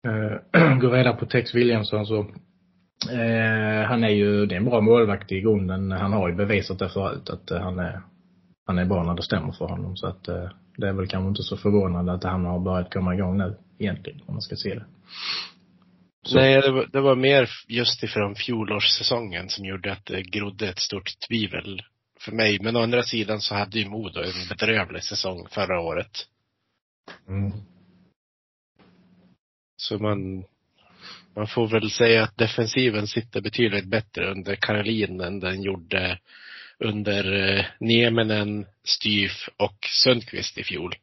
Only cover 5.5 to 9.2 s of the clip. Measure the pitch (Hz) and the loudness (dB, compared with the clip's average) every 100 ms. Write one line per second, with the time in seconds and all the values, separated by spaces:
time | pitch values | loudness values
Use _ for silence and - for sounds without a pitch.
5.5 | 104 92 95 98 92 98 107 90 87 101 | 2 0 -2 -2 0 0 2 0 0 0
6.5 | 104 - 95 95 101 95 - - - - | 0 0 -4 -4 -2 -4 -6 -10 -12 -6
7.5 | 87 90 90 87 92 - _ _ _ _ | -4 -4 -4 -6 -8 -16 _ _ _ _
8.5 | _ - 90 90 92 85 85 | _ -2 0 2 0 0 -4